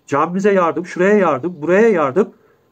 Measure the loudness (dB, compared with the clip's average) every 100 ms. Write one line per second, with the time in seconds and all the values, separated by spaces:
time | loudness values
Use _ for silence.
0 | -6 -2 -2 0 0 2 0 -2 -8 -2
1 | 2 2 2 0 -6 -8 0 2 2 2
2 | 0 0 -4 -6 _ _ _